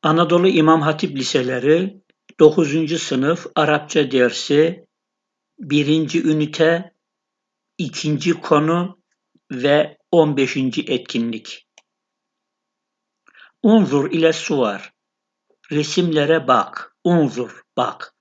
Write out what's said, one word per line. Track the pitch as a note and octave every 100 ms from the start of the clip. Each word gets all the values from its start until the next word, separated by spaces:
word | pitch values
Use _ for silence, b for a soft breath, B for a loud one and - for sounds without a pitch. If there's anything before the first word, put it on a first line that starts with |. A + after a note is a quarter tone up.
Anadolu | D#3 D#3+ E3+ E3+ F#3
İmam | F3 D#3 D#3+
Hatip | D3+ D#3 D3 C#3
Liseleri | B2+ C#3+ B2+ B2+ C3 E3 F#3+ - _ _ _ -
dokuzuncu | D#3 D#3 D#3 D3+ D#3 D#3+
sınıf | - C3 C3+ E3+ -
Arapça | - D3+ D3 D3 D3+ C3+
dersi | C3 B2 A2 - C#3+ D#3+ F#3 _ _ _ _ _ _ _ _
birinci | F3+ D3 C#3+ D#3 D3+ E3
ünite, | D#3 D#3 D3+ - E3 E3+ F#3 _ _ _ _ _ _ _ _ _
ikinci | F3 - D#3 D3+ E3
konu | E3 - D3+ D#3 E3+ F3+ - _ _ _ _ _
ve | C3 C3 D3 D3+ - _
on | F3 D#3 C#3
beşinci | C3 C#3 C3 A#2+
etkinlik. | C#3+ B2 B2 A#2 A#2 A2+ - - _ _ _ _ _ _ _ _ _ _ _ _ _ _ _ _ _ b b _
Unzur | - A3 E3+ C#3 C3+
ile | E3 D#3+
suvar. | D#3 - D3 A2+ G2 - _ _ _ _ _ _ _ _
Resimlere | D3 D3+ - F3 D3+ D3 D#3+ C3
bak. | B2 - - - _
Unzur, | F3 F3 C#3+ A#2+ A#2+ - _ -
bak. | B2+ - - _